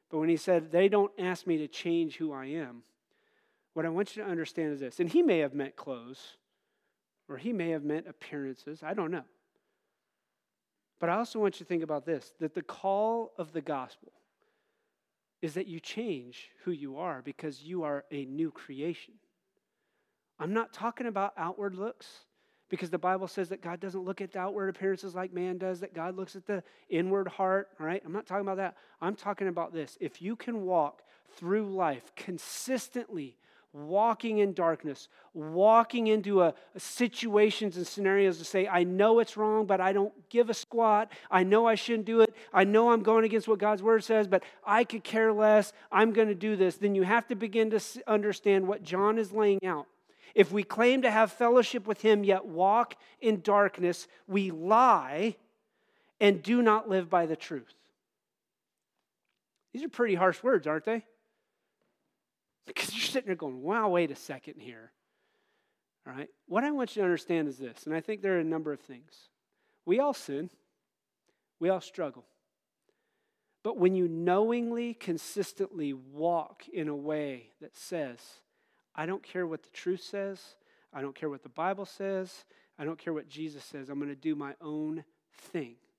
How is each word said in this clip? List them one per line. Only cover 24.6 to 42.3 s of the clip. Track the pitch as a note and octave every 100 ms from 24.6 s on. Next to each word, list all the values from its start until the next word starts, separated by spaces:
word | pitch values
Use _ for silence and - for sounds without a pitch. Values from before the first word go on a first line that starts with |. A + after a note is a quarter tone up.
| F#3+
appearances | F#3 F#3+ F#3 G3 F3
like | F#3
man | F3+ F#3 F#3
does, | F#3 F3+
that | F#3+
God | E3+ E3+ F#3
looks | F#3 G3
at | -
the | G3 - _ _
inward | E3 F#3 G3 F#3
heart, | - F#3+ F#3+ G3 _
all | D#3
right? | F#3+
I'm | D#3
not | G3 -
talking | F#3+
about | G3 F#3+
that. | F#3+ - _ _
I'm | E3+ G#3+
talking | G3+ G3 F#3+
about | F3 E3
this. | E3 C#3 -
If | D#3+ -
you | F#3 A3+
can | - A3+ F#3
walk | F3+ D3 - _ _ _
through | - E3+ G#3 G#3
life | F#3+ E3+ B2+ - -
consistently, | - F3 - - - C4 - B3 A3+ F3+ C#3 - _ _ _
walking | D3 D3+ F#3+ A#3 A3+ A#3 G#3+
in | G3+
darkness, | F3 E3+ D#3+ D#3 C3+ - _ _
walking | E3+ D3+ E3 G#3 A3+ A3+ A#3+ A3
into | A3 G3+ G3
a, | E3+ - - F#3+
a |
situations | - - A#3+ - A#3 G#3 G#3+ - G#3+ F3
and | E3+
scenarios | - G3 G3 G3 E3
to |
say, | E3 G3 G3+
"I | F3+
know | F3+ F#3 G#3+ A#3
it's | A3 G#3
wrong, | G#3+ A3 G3+
but | F#3+
I | F#3
don't | G3 G3+ - _
give | A#3 A#3
a |
squat. | A3+ - A#3 A3+ G#3 G#3+ - -
I | F#3
know | F#3 G#3 A#3
I | G#3+
shouldn't | - A3+
do | G#3 A3+
it. | A3+